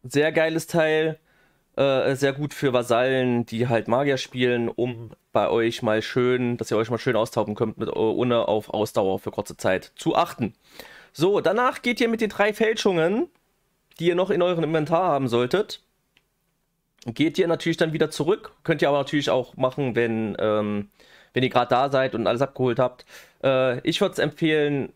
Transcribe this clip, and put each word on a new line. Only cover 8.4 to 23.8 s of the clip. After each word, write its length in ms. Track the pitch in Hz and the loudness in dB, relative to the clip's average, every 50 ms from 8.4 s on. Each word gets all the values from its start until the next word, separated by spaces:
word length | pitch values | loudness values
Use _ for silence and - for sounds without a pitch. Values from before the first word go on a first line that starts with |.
| 107 - | 2 2
auf 220 | 107 110 - - | 0 -2 -2 -4
Ausdauer 480 | - 104 104 - - 120 101 95 95 95 | -4 -4 -4 0 0 0 0 0 -2 -2
für 120 | - - | -6 -8
kurze 260 | - - 101 - - | -8 -8 -8 -8 -10
Zeit 360 | - - 104 95 87 - - _ | -4 0 0 0 0 -2 -8 _
zu 200 | - - 160 - | -4 -4 0 2
achten. 380 | - 170 - - - 113 95 - _ _ _ - - - - - - - _ | 2 0 0 -2 -6 -6 -6 -6 _ _ _ -20 -20 -20 -20 -20 -20 -20 _
So, 280 | _ - 151 190 202 175 | _ 0 0 2 2 2
danach 420 | - - 196 226 247 269 - - | 2 0 0 2 0 0 -2 -2
geht 180 | - 240 240 - | -4 -4 0 0
ihr 80 | 247 226 | 0 0
mit 120 | 226 220 | 0 -2
den 100 | 226 202 | -2 -4
drei 220 | - - 202 220 | 0 0 0 0
Fälschungen, 760 | 208 - 226 220 220 - - 208 185 165 160 175 202 240 349 - _ _ _ _ _ _ _ _ _ _ _ _ _ - | 2 0 0 0 0 0 0 0 2 2 2 2 2 0 -2 -4 _ _ _ _ _ _ _ _ _ _ _ _ _ -2
die 100 | 160 175 | 0 0
ihr 60 | 175 | 2
noch 160 | 175 185 185 | 2 0 0
in 120 | 190 175 | 2 2
eurem 220 | 170 180 180 165 156 | 2 0 2 0 -2
Inventar 400 | 147 160 160 151 143 160 165 190 | 0 0 -2 0 0 0 2 2
haben 240 | 180 147 139 135 123 | 2 0 0 0 0
solltet, 540 | 117 120 123 123 - 185 214 - - - _ _ _ _ _ _ _ _ _ _ _ _ _ _ _ _ _ _ _ _ _ _ _ _ - | 0 0 0 2 0 -2 -2 -4 -8 -16 _ _ _ _ _ _ _ _ _ _ _ _ _ _ _ _ _ _ _ _ _ _ _ _ -14
geht 320 | 117 113 131 143 165 - - | -12 -2 -2 -2 0 2 0
ihr 80 | 180 | 0
natürlich 300 | 170 165 160 - 170 165 | 0 0 -2 -2 -4 0
dann 160 | - 170 160 | 0 0 -2
wieder 180 | 151 135 156 151 | 2 -2 -2 -2
zurück. 420 | - - 147 160 208 214 - - _ _ | 0 -2 0 0 0 -2 -4 -20 _ _
Könnt 200 | _ - 160 143 | _ -4 0 2
ihr 60 | 175 143 | 2 2
aber 100 | 143 143 | 2 0
natürlich 320 | 135 135 - 147 135 - | 0 0 -2 -2 0 0
auch 260 | - 131 123 - - | 0 0 -2 -4 -4
machen, 380 | - 131 127 127 - 143 127 107 | -2 -2 -2 0 -2 -4 -2 0
wenn, 420 | 117 120 113 113 113 110 107 - - | 0 0 0 0 -2 -2 -4 -4 -2
ähm, 520 | - 110 107 107 107 104 104 104 101 - _ _ - _ - - - _ | 0 0 0 0 0 -2 -4 -4 -6 -8 _ _ -20 _ -20 -20 -20 _
wenn 100 | _ 127 | _ -2
ihr 60 | 127 123 | -2 2
gerade 220 | - 127 123 - | 2 2 2 2
da 200 | 127 120 139 139 | 2 2 2 2
seid 240 | 135 131 131 131 - | 2 0 0 0 -2
und 120 | 110 113 | 0 0
alles 160 | 90 120 120 | 0 2 0
abgeholt 360 | 139 135 - - 127 127 117 120 | -2 -4 -2 -2 0 0 2 2
habt. 280 | 127 127 127 - - _ - - - - _ _ | 0 -2 -2 -10 -20 _ -20 -20 -20 -20 _ _
Äh, 380 | - 135 135 131 131 131 120 131 | 0 2 2 2 2 2 0 -2